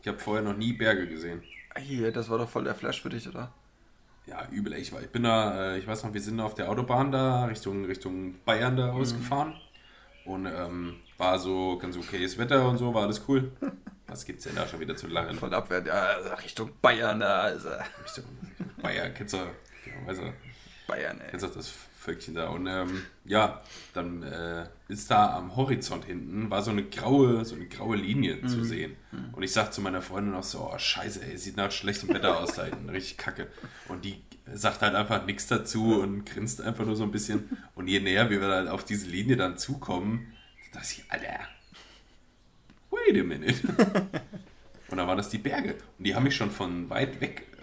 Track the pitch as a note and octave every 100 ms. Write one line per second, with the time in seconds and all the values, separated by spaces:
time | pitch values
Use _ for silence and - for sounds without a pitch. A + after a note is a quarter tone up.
0 | G#2+ G2+ - G#2+ G#2+ G2+ A#2 A2 A2 G2
1 | F2 D#2+ E2+ E2+ - - - - C3+ C3
2 | A2+ A#2+ A2 A2+ A#2 - C3 - - -
3 | - A#2+ - A#2+ B2 - _ _ _ _
4 | _ - - - - - G2+ D2 - -
5 | - A#2+ A#2 A2+ G#2 F#2+ F#2+ F#2 G2+ A2
6 | A2+ G#2 G2+ A2+ G#2+ - F#2+ A2 B2+ B2
7 | C#3 C3 C3 B2+ B2 G#2+ - G2 F#2+ F#2+
8 | F#2+ F#2 F#2 F2+ - A2 B2 B2+ B2 B2+
9 | B2 A#2 A#2+ C#3 D#3+ - - - - -
10 | - - F2+ F#2+ F#2+ E2 F2 F2+ F2 F2+
11 | - - F2+ F#2 F2+ F#2 F#2 F2+ F2+ F2
12 | E2+ F#2+ F#2 G2 B2+ C#3 B2+ A#2+ B2 A2+
13 | G#2 G#2 - C3+ C3 - C#4 - - -
14 | - - - - - E2 D#2+ E2 D#2+ D#2+
15 | E2 E2+ E2+ E2+ - G#2 - F2+ E2 F#2
16 | F#2 F2+ F#2+ - - - A2 - B2+ A2+
17 | A2+ G#2+ G2+ F#2+ G2+ - D#2+ B1 - -
18 | - - - - - - - - F#2 F#2
19 | F2 - G#2 F#2+ F2 F2 - - - -
20 | - F#2 E2 - - - - - - -
21 | C#2+ - - - G2 - - - - -
22 | - E2 - E2 D#2+ E2 F#2 F#2 F2+ F#2+
23 | F#2 - - G#2 G#2 - - - - F2+
24 | F2 E2+ D2 E2 E2+ E2+ E2+ - - G2+
25 | - G#2+ G#2 - F2+ A2 C3+ A#2+ - E2+
26 | - F2+ - G2 A2 G2 G#2+ G#2 G2 -
27 | A2+ C#3 B2+ A#2 A2 D2+ F2 - G#2+ G#2
28 | F#2 C#3 G2 D2+ B2 A#2+ A2+ E2+ D#2+ -
29 | - - - A#2 F#2+ A2 G#2+ - G2 F#2
30 | - F#2 G2+ F#2 F#2 - - F2 - -
31 | - F#2+ - - G2 G2+ G2 - G2+ G2+
32 | G2+ G2 G2 E2 F2 - - - - F#2+
33 | - - - - F2 - - - - F2+
34 | G2 F#2+ - - - G#2 G#2 - G#2 G2
35 | G#2+ G#2 G2+ G#2 - A2+ - A2+ A2+ G#2+
36 | G2 G2 - G#2 A2+ - A2+ A2+ G#2+ G#2+
37 | G#2 G#2 G#2+ G#2 - - - - F#2 F#2+
38 | F#2+ F#2+ A2+ G2+ G2 F#2+ F2 F#2 - G2+
39 | F2+ F2+ A#2 A2+ F#2 F2+ - - - F2+
40 | G2+ A#2 - - - - - - - -
41 | - - - - - - - - - -
42 | - - _ _ _ _ - - - A4
43 | A4+ G3 F2 D2 D2+ - - - G3 G3
44 | F#3+ D#3 - G3 - - - - - F#2
45 | F2+ F#2+ G2+ A2 C#3 C#4+ - - - -
46 | G2 G2 C3 - A2 - F#2+ F2 E2 A2
47 | C3+ - - - - -